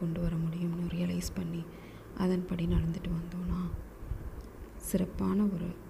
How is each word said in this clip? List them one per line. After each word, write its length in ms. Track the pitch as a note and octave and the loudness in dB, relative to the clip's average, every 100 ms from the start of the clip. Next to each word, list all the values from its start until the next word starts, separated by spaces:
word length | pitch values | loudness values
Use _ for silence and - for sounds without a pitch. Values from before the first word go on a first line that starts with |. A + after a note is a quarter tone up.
கொண்டு 200 | E3+ E3+ | 0 2
வர 160 | E3+ E3 | 2 2
முடியும்னு 560 | E3 E3+ F3 E3+ F3 | 0 0 0 0 0
ரியலைஸ் 400 | E3+ F3 F3 F3 | 0 2 0 -2
பண்ணி, 280 | - E3+ E3+ E3 - - - - - | -2 -2 -4 -6 -10 -14 -14 -12 2
அதன்படி 480 | F#3 F3+ F3+ F3+ E3+ | 4 4 2 0 4
நடந்துட்டு 420 | E3+ D#3+ E3+ F3 | 6 4 2 0
வந்தோம்னா, 520 | E3 E3+ F3 F3+ F3 F3 - - - - - - - - - - - | -2 -2 -2 0 0 0 -4 -8 -10 -6 -4 -4 -8 -10 -12 -12 -10
சிறப்பான 680 | - F#3 F#3 - F#3+ G3 | 0 2 2 0 2 4
ஒரு 220 | G#3 F3 E3+ - | 4 2 -2 -4